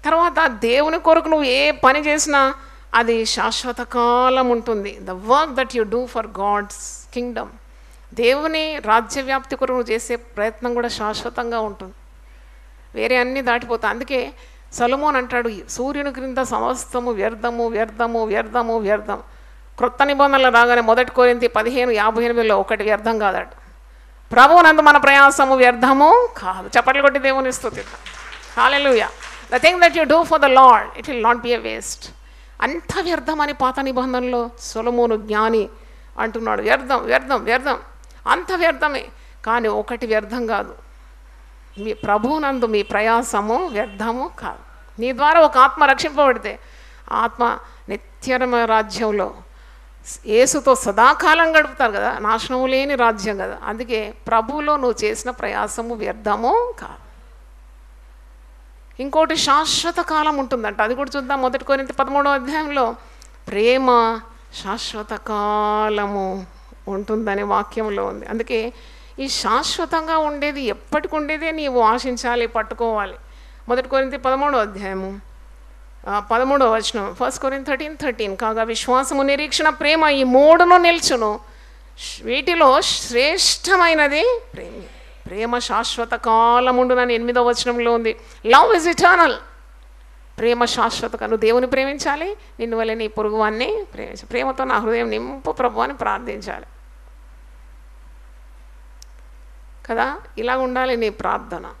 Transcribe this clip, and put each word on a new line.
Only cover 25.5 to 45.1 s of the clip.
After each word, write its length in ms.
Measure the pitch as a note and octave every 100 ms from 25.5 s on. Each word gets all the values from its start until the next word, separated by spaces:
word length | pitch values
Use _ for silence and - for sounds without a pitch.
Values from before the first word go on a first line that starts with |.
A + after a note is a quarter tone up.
| C4
వ్యర్థము 720 | B3 A#3+ B3+ C4+ D4 A#4+ A#4+ -
కాదు." 320 | F#3 F#3 G3
చప్పట్లు 340 | A#3+ A#3+ C4+
కొట్టి 180 | C#4 C4+
దేవుని 320 | C4+ C4+ C4
స్తుతిద్దాం. 1120 | B3 A#3 A#3+ - - - - - - - -
హల్లెలూయా. 440 | B3 C#4 C#4+ A#3+ - - - - -
The 120 | B3
thing 160 | D#4 F4+
that 200 | E4+ D#4+
you 120 | D4+
do 100 | D#4
for 160 | E4 D#4+
the 120 | C#4
Lord, 520 | C4 C4 A3+ - -
it 80 | A3
will 200 | A#3+ A3+
not 100 | A#3+
be 180 | A#3+ A#3+
a 0 |
waste. 500 | A2+ A2 - - - - - - - -
అంత 380 | A#3+ E4 - -
వ్యర్థమని 520 | F4+ D#4+ B3+ D#4 D4
పాత 280 | C#4+ C4 C4
నిబంధనలో 720 | C4+ B3+ C4 B3+ B3 B3 A#3 -
సొలొమోను 560 | - A3+ A3+ A#3+ A#3+ A3
జ్ఞాని 520 | G#3+ G#3+ A3 A3+ G3+ - - - - -
అంటున్నాడు. 440 | A3+ A3+ A3+ G#3
వ్యర్థం, 360 | G#3+ C4 C4 B3+
వ్యర్థం, 460 | - B3+ C4 C4+
వ్యర్థం, 340 | - B3 C#4 B3 - - - - -
అంత 260 | D4+ F4
వ్యర్థమే. 560 | F#4 E4 C4+ D4+ C4+ - - - - -
కానీ 220 | A#3 A3
ఒకటి 380 | G#3 G#3 A#3 A#3
వ్యర్థం 400 | G#3+ G3+ A#3+ A3+
కాదు, 280 | G#3 - - - - - - - - - - - -
మీ 140 | G#3+
ప్రభువునందు 760 | - G#3 G#3 A#3 D#4 C#4+ C4+ A3+
మీ 160 | G#3+
ప్రయాసము 840 | G3+ A3 A3 A3+ B3+ G#3+ G#3 - F#4
వ్యర్థము 640 | G#3 A3 G3 A3 A#3+ D4 -
కాదు. 200 | G#3 - - - - -
నీ 120 | A#3+